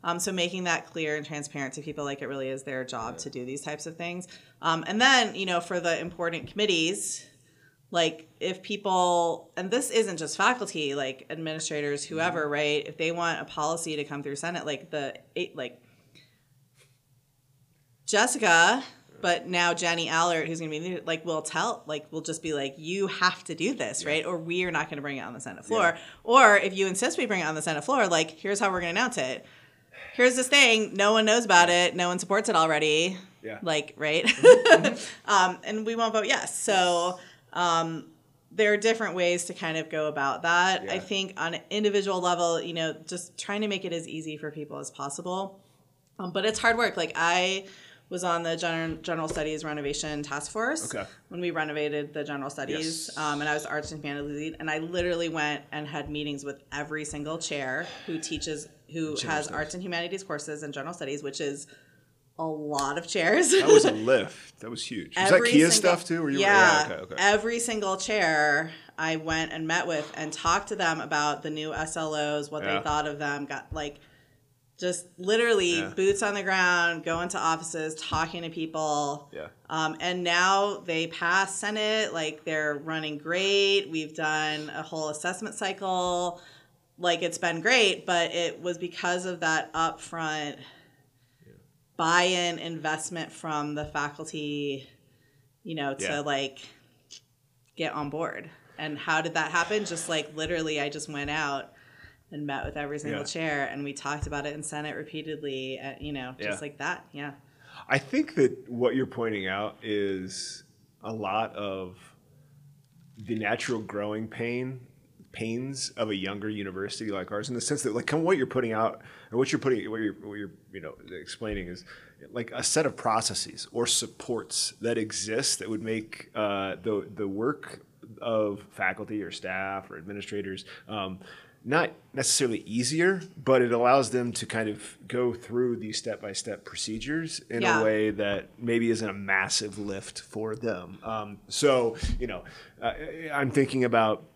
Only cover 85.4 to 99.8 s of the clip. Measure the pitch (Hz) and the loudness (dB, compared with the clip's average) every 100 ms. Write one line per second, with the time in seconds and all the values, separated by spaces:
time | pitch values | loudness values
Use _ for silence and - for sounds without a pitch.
85.4 | 220 - 190 190 196 185 180 175 175 175 | -8 -6 -6 -4 -2 0 2 2 0 -4
86.4 | - - _ _ _ _ 175 165 170 165 | -18 -20 _ _ _ _ 0 2 0 -2
87.4 | 175 165 170 254 208 - - 175 170 170 | -2 0 4 6 4 2 0 2 2 0
88.4 | 170 - 175 170 175 - 180 180 185 175 | -2 -2 -6 -4 -6 -4 -2 -2 -4 -2
89.4 | 165 160 - 160 165 - - 165 160 156 | 0 0 -2 0 -2 -2 -10 -6 -4 -4
90.4 | 147 - - - _ _ _ _ _ _ | -6 -8 -16 -20 _ _ _ _ _ _
91.4 | - - _ _ _ - 165 175 180 180 | -20 -20 _ _ _ 0 6 6 6 4
92.4 | 175 170 165 165 156 156 - 175 151 - | 0 -2 -6 -4 -4 -4 -4 -8 -10 -10
93.4 | 165 151 147 147 147 151 147 147 156 160 | -6 -4 -4 -4 -4 -4 -4 -6 -10 -8
94.4 | 147 147 143 139 - _ _ _ _ _ | -6 -4 -4 -6 -10 _ _ _ _ _
95.4 | _ _ - 160 139 135 190 147 147 139 | _ _ -10 -4 -4 -2 -2 -2 -2 -2
96.4 | 135 - - - _ _ _ - _ _ | -4 -8 -20 -20 _ _ _ -20 _ _
97.4 | _ _ _ - 160 151 147 151 165 - | _ _ _ -6 -6 -4 -6 -4 -6 -6
98.4 | 160 - _ - 156 147 - 160 160 160 | -14 -20 _ -10 -8 -8 0 0 2 -2
99.4 | 147 170 175 214 | 0 0 2 0